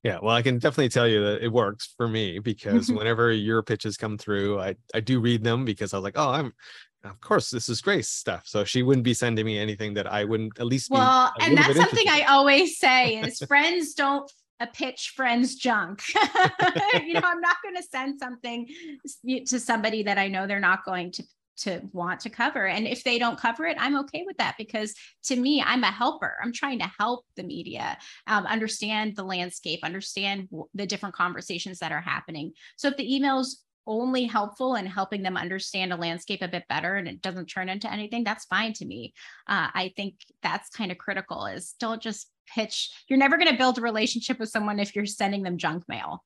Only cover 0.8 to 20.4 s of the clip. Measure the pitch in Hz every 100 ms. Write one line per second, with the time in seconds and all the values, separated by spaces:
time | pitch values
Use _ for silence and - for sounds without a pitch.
0.8 | 131 123 120 110 104 104 117 113 101 107
1.8 | - _ 117 110 104 87 110 107 104 113
2.8 | - 113 107 113 120 113 104 113 107 110
3.8 | 107 101 110 107 - 101 101 101 95 92
4.8 | _ 113 110 127 117 117 113 117 131 101
5.8 | 101 98 98 98 147 135 135 - - -
6.8 | - _ 101 101 - - - 123 - 113
7.8 | - 196 110 - - 90 - 107 101 131
8.8 | 123 135 120 117 123 110 110 104 107 101
9.8 | 107 104 98 104 104 110 110 107 120 131
10.8 | - 262 254 254 254 - - 285 311 311
11.8 | - 453 415 302 294 277 277 277 339 -
12.8 | 302 254 240 220 226 - - 285 311 359
13.8 | 294 - 277 277 277 _ _ _ 240 -
14.8 | 269 254 - - 254 240 254 - 254 214
15.8 | 175 202 - 427 427 - 370 - 359 359
16.8 | 403 480 302 339 349 339 339 - 415 359
17.8 | 349 262 269 277 254 240 240 233 240 320
18.8 | 330 285 277 - 233 254 262 247 - 226
19.8 | 214 220 208 202 196 190